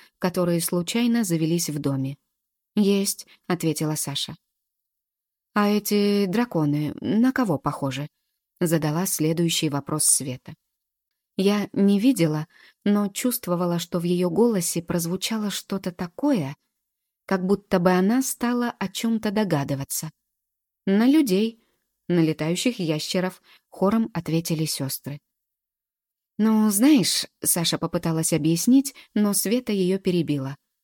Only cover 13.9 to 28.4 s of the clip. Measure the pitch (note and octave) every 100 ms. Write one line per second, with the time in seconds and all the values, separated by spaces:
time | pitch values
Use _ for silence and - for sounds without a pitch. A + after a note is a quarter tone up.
13.9 | F3 F3 F3 F3+ E3 A#3+ G3 E3+ - E3+
14.9 | F3 E3+ F#3+ - A3 G#3 - - F#3+ F#3+
15.9 | - F3 - D4 A3+ C3+ D3 _ _ _
16.9 | _ _ _ - F#3+ F#3 G3 - F#3 F3+
17.9 | F3+ G3 B3+ C4 - A#3+ B3 A#3+ - F#3+
18.9 | - A3+ A3+ G#3+ G#3 G3 D3+ C3+ C3+ C#3
19.9 | - D#3+ - _ _ _ _ _ _ G3
20.9 | G3+ B3 D#4 C4 F#3+ A3+ - _ _ _
21.9 | _ - F3 D#3+ D3+ D#3 F3+ B3 A#3 D#3+
22.9 | D3+ - F#3 F#3 - _ _ _ - F#3+
23.9 | A3+ A3 E3+ D#3+ E3 E3 D#3+ D#3 - C#3
24.9 | - C#3+ D3 _ _ _ _ _ _ _
25.9 | _ _ _ _ - A3 A3 G#3+ G3+ C#4
26.9 | C#4 - - - _ - F3 E3 E3+ E3
27.9 | F3 E3 D#3+ D#3+ D#3+